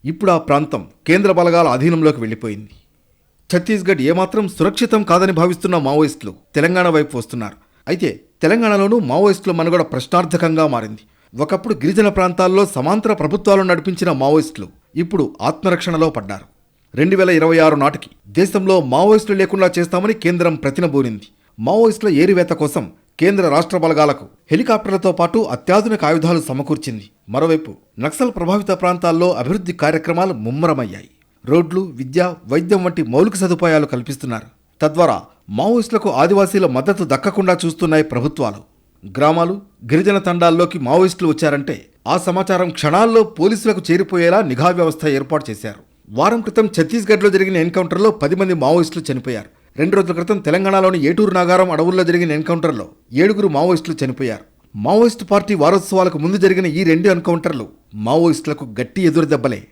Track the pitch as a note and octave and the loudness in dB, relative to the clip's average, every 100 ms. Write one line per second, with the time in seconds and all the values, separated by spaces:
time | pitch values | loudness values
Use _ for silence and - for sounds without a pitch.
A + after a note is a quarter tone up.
0 | C3+ E3 G3+ E3+ - C#3+ D3 B2+ E2+ _ | -8 -2 0 0 2 -2 0 -8 -10 _
1 | - F3+ G3+ F3+ F3 E3+ E3 B2 D#3 E3 | 0 2 4 2 4 4 2 2 0 2
2 | D#3 C3+ A2 A2+ A2+ G#2 G#2 - _ _ | 2 0 -6 -8 -8 -10 -14 -20 _ _
3 | _ _ _ _ _ F3+ F3 G#3+ F3+ E3+ | _ _ _ _ _ -4 -2 -2 0 0
4 | C3 E3+ F#3+ G#3 G3+ - A3 G3+ A#3 A3 | 2 0 0 -2 -4 -2 -2 0 0 0
5 | G#3 F3 F#3+ E3 F3 F3 F#3+ F3 C3+ D3 | 2 2 2 2 0 0 -2 -2 0 2
6 | D3+ - G2+ F2+ _ D3 E3 F3+ F3+ D#3 | 0 -2 -14 -16 _ -2 0 2 2 2
7 | D3 B2 A2+ B2 G#2 - _ _ - F3 | 0 -6 -8 -10 -12 -14 _ _ -8 -4
8 | E3 G2 _ _ D#3+ A3+ A3 G3+ G3 A#3 | -4 -6 _ _ 0 2 2 2 2 2
9 | C#3+ C#3+ G3+ G3 F#3+ E3+ E3 F3 - - | 0 2 2 2 -2 -2 0 0 0 -4
10 | - F3 F3 F3 E3+ D#3+ D#3 A#2+ A2 A2 | 0 0 0 0 0 2 0 0 -6 -14
11 | _ _ _ A2+ D3 F#3 A3 E3+ C#3 G3+ | _ _ _ -8 -4 -4 -4 -4 0 2
12 | G#3 G3 F3+ F3 F#3 F#3 G3 C#3+ C#3 G#3+ | 2 2 -2 0 2 2 0 -2 -2 -2
13 | G#3+ G#3+ - F#3+ - G3 F#3+ E3+ F3 F3 | 0 -2 -2 -2 2 2 2 0 -2 -4
14 | F3+ D3+ C3+ D#3 D#3 - F#2 _ _ C#3+ | -2 0 2 2 0 -10 -16 _ _ -6
15 | E3+ G3 C3 - A2+ A3 F#3+ F3 F3+ D#3+ | -4 -2 -4 -2 -4 -2 -2 -2 -2 0
16 | D#3+ D3+ G2 G2 - _ _ _ _ A#2 | 0 -2 -10 -14 -14 _ _ _ _ -2
17 | E3 F#3+ F#3 E3 D#3+ E3 D#3 D3 C#3 C3+ | 0 4 4 4 4 4 4 4 0 -2
18 | - _ - G#2 F#3+ G3+ F#3+ F#3 C3+ B2+ | -16 _ -6 -2 0 0 2 2 2 2
19 | G3 G#3+ G#3+ G3 F#3+ G3 F3+ F3+ E3+ F3+ | 4 4 2 -2 0 2 2 2 -2 0
20 | G3+ A3 E3 F3 E3+ D#3 C#3 C#3 F3 C#3 | -2 0 -2 0 0 0 -4 -2 0 0
21 | B2 G#2 - _ _ - A2+ G3+ A3+ G#3+ | -2 -6 -14 _ _ -6 -2 2 2 2
22 | G#3+ D3 D#4+ F3+ E3+ E3 D3+ E3+ G2 _ | 0 2 4 2 0 -2 -2 -4 -8 _
23 | _ - E3+ G3+ F3 C#3+ E3 F#3 E3 D3+ | _ -2 0 2 2 2 0 -2 0 2
24 | D3 C#3 - _ _ - B3 G#3+ G#3+ F#3+ | 2 0 -8 _ _ -2 0 -2 0 -2
25 | F#3 E3 E3+ A3+ G#3+ B2+ - F#3+ G#3+ G#3+ | -2 0 0 0 -2 -6 0 0 2 -2
26 | D3+ D#3+ D#3+ E3+ - C3 C#3 D3 C#3 A2 | 0 0 0 -2 -2 -8 -4 -6 -6 -12
27 | G2+ _ - A#2+ D#3+ D#3+ D#3 - _ - | -14 _ -8 -2 0 0 -2 -18 _ -8
28 | C#3 - B3 G3 E3+ G3+ G3+ F#3 F3+ F3 | -8 -2 -4 -2 -2 -2 -2 -2 -2 -2
29 | F3 E3 F3+ C#3 B2 G3+ F3+ E3+ D3+ D#3 | 0 2 0 0 -2 -4 -6 -2 -2 -2
30 | D#3+ E3+ F#3 B2+ A2 C3+ E3+ C#3 A2 F#2+ | -4 -2 -2 -4 -6 -2 0 0 -4 -10
31 | - _ _ _ - D#3+ E3 F#3 F#3+ B2 | -20 _ _ _ 0 2 2 -4 -6 -10
32 | B2+ D3+ F3+ E3 G#2+ C#3+ F3 G3 F3+ F3 | -4 -2 -2 -4 -4 -4 0 0 0 -4
33 | B2 B2+ G#3 F#3+ F3+ E3 F3 D#3 D3 B2 | -2 2 0 0 -2 0 2 2 0 -6
34 | A#2+ C3+ C3 A2 - _ _ _ D#3 D#3 | -8 -10 -8 -10 -12 _ _ _ -2 2
35 | E3+ G2+ - _ - G#2 F#3 A#3+ A3 A3+ | 0 0 -6 _ -10 -4 0 0 0 -2
36 | G3+ B2+ E3 G3 F#3+ G3 F#3 B2+ D3 G3 | -2 0 2 4 2 2 0 0 -2 -2
37 | E3+ C3+ G3+ F#3+ F#3 F3 E3 D#3 E3+ D#3 | -2 -2 -2 0 0 0 -2 -2 0 2
38 | D#3 A#2+ B2 - A#2+ G2+ - _ _ _ | 0 -2 -4 -4 -6 -6 -20 _ _ _
39 | G2 F#2+ D3 E3 E3+ G3 - _ A#2+ C#3+ | -12 0 2 2 0 -4 -12 _ -2 0
40 | G3+ G3+ F#3+ F3 E3+ E3 F3 F3 B2 D#3 | 2 0 0 2 2 4 0 -2 0 2
41 | F#3 F3+ F3 D#3 D#3 C#3+ C#3 B2+ - _ | 2 2 -2 0 0 -2 -4 -10 -12 _
42 | - E3+ F3 F3+ F#3 F3+ F3+ - D3+ F3 | -2 -2 0 -4 0 0 -2 -2 0 2
43 | A#3 A3+ A3 - F#3 A3 A3 F#3 - F3 | 4 4 2 0 0 2 -2 -2 0 0
44 | F#3+ F3+ E3+ F3 D3 B2 D#3+ F3+ E3 D#3 | 0 2 2 2 0 0 0 2 0 0
45 | D#3 C#3 C3 D#3 - G#2+ A2+ G2+ _ _ | -2 -2 -2 -4 -4 -12 -12 -14 _ _
46 | _ A2 F3+ A#3 A3 A3+ G#3+ - D#3 A#3 | _ 0 0 0 -2 0 0 0 -2 -2
47 | G3+ G#3 G3+ F#3 F#3+ F3+ E3 F3+ F3 F3+ | 0 2 4 2 2 0 0 0 -2 2
48 | G#3+ G#3+ C#3+ F3+ F#3+ E3+ C3 E3+ D#3+ E3+ | 0 2 -2 0 0 0 2 2 2 -4
49 | - B2+ B2 A2+ G2+ _ _ - D#3+ G3+ | -6 -6 -6 -8 -10 _ _ -4 0 2
50 | F3 E3+ F3 G#3 G3 F#3 F#3+ F#3+ F#3+ F#3 | 0 -4 -2 -2 0 0 2 2 2 2
51 | C#3+ F3 G#3+ F#3 F3 F3+ F#3 D#3 E3+ F#3 | 0 2 2 2 2 4 2 2 0 2
52 | E3+ E3+ E3+ D3+ D#3 E3+ E3 B2 F#2 _ | 2 2 0 -2 -2 -2 -2 -4 -10 _
53 | _ A#2+ F#3+ G#3 G3 C#3+ F3 E3+ D#3+ D#3 | _ 2 2 2 0 2 2 0 -2 -6
54 | C3+ B2 C3 G#2+ - _ _ G#2 A2+ G#3 | -6 -4 -6 -6 -14 _ _ -6 0 4
55 | A#3 A3+ F#3 G3+ G3+ G3 D3+ F#3+ - F#3+ | 2 0 -2 0 0 2 4 2 2 0
56 | F3+ D#3 D#3+ G3 F#3+ F#3 F3+ D3+ F3+ D#3+ | 0 0 -2 2 2 2 0 0 2 4
57 | G3 F3+ F3 E3+ E3 C#3+ G#2 - _ G#2 | 4 2 0 -2 -2 -6 -10 -16 _ -8
58 | G#2+ D#3 E3+ D#3 - D3 B2+ G#2+ A2 - | -2 2 2 0 -4 -10 -10 -8 -8 0
59 | F3+ D#3+ D#3 D3 B2+ G#2 - | 2 2 0 0 -2 -6 -12